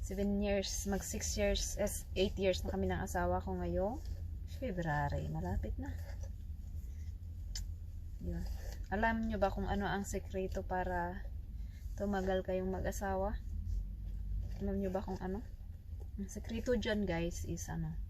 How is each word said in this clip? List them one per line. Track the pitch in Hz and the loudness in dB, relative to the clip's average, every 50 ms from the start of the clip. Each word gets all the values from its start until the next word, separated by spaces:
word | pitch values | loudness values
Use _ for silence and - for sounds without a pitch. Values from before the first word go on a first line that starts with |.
| - | -4
Seven | - 190 190 202 202 202 202 | -2 0 2 2 4 4 4
years, | 202 202 202 202 190 - - - - | 4 4 4 4 2 2 -2 -2 0
mag | 196 196 185 | 0 0 0
six | 175 - - - - - - 208 | 0 -2 -2 -2 0 0 2 4
years, | 208 202 202 196 - - - - | 4 4 4 2 0 -2 0 0
es-, | 202 208 - - - - - | 0 0 0 -2 -6 -4 2
eight | 185 185 208 - - | 4 4 4 4 4
years | 190 190 180 - | 4 4 4 4
na | - 196 - | 2 0 0
kami | 190 190 185 | 2 2 2
ng | 185 175 | 2 2
asawa | 175 - - 185 175 175 180 185 | 0 0 2 2 4 4 4 2
ko | - 196 190 180 | 2 0 -2 0
ngayong | 180 170 170 180 185 202 240 311 - - - - - - - - - - - - | 0 2 2 4 4 2 0 -2 -4 -4 -4 -4 -4 -4 -4 -6 -6 -6 -6 -4
February. | 277 247 190 175 170 160 147 147 143 143 143 143 147 151 | -2 -2 0 0 2 2 2 4 2 2 2 0 0 0
Malapit | 156 160 170 185 196 - - 220 - - | -2 -2 0 0 0 0 0 0 -2 -2
na. | - - 190 - - - - - - - - - - - - - - - - - - - - - - - - - - - - - - - - - - - - - - - - - - - - - | -2 -4 -4 -4 -4 -4 -4 -4 -4 -4 -4 -6 -6 -6 -6 -6 -6 -6 -6 -6 -4 -4 -6 -6 -6 -6 -6 -6 -6 -8 -6 -6 -6 -4 -4 -4 -4 -4 -6 -6 -6 -8 -8 -8 -8 -8 -8 -6
Yun. | - 175 170 170 175 - - - - - - - - - 190 | -4 -2 -2 -2 -2 -2 -2 -2 -4 -4 -4 -6 -4 0 2
Alam | 196 220 226 226 226 226 220 | 4 4 4 4 4 2 2
nyo | 220 202 | 2 4
ba | 196 196 196 | 4 4 4
kung | - 196 | 2 0
ano | 180 190 202 202 | 2 2 2 2
ang | 180 180 196 202 | 2 2 2 0
sekreto | - - 196 - - - 190 190 185 - 196 185 | 0 -2 -2 -2 -2 -2 0 0 0 0 -2 -2
para | - 190 185 180 180 180 175 175 175 180 196 - - - - - - - - - - - - - - - - | 0 2 2 2 2 2 2 0 0 -2 -4 -4 -4 -4 -6 -6 -6 -6 -6 -6 -6 -6 -6 -6 -6 -2 0
tumagal | 202 202 202 196 185 190 190 190 185 | 0 2 2 2 2 4 2 2 2
kayong | - 190 185 185 190 | 2 0 2 2 0
mag-asawa? | 185 185 185 - 190 - 208 196 190 190 190 202 226 - - - - - - - - - - - - - - - - - - - - - - - - - | 0 0 0 0 0 0 0 0 2 2 2 2 0 -2 -2 -2 -2 -2 0 0 0 0 0 -2 -4 -4 -4 -4 -4 -4 -2 -2 0 0 0 -2 -2 0
Alam | 202 196 196 196 | 0 2 2 2
nyo | 196 190 185 | 2 2 2
ba | 190 | 0
kung | 202 - 190 185 | 0 0 -2 -2
ano? | 185 185 190 208 - - - - - - - - - - - - - - - - | -2 -2 -2 -2 -2 -4 -8 -8 -8 -8 -10 -10 -8 -8 -6 -6 -6 -6 -4 -4
Ang | 202 - | -4 -4
sekreto | - 202 - - 226 226 220 - 247 226 | -4 -6 -4 -2 -2 -2 2 4 4 4
dyan, | 202 226 214 208 208 190 | 4 2 2 2 4 2
guys, | 170 165 170 170 170 - - - | 2 2 2 0 0 -2 -2 -2
is | 165 170 - - | -2 -2 -2 -2
ano? | 170 165 165 156 160 - - - | -2 -2 0 0 -2 -2 -4 -6